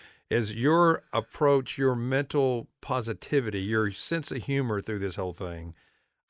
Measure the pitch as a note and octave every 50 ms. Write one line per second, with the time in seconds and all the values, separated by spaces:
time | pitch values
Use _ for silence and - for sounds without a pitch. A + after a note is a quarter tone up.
0 | - - - _ _ _ - A#2+ A2+ G#2 - A2+ A#2+ D3 D#3+ E3+ F3 E3 E3 -
1 | - _ - A#2 A2 - - - D3+ C#3+ C#3+ C#3 B2+ - - - C3+ C3 B2+ A#2+
2 | A#2 B2+ C3+ C#3 C#3+ - - D3 C3+ C3 B2+ A#2+ - - _ _ - - B2+ B2+
3 | A2 A2+ G#2+ - - - D3+ C#3+ B2 A2 G2 G2 F#2+ G2+ A2+ A2 G#2+ G2+ G2 -
4 | - - E3 E3 D3 - C#3+ C3 - - C#3 C#3 C3+ A#2+ G#2+ G2+ G2 - G#2+ G2+
5 | G2 F#2+ F2 - F#2+ F#2 E2+ - F#2+ F2 E2+ E2 E2 E2+ E2 - _ _ _ _
6 | _ _ _ _ _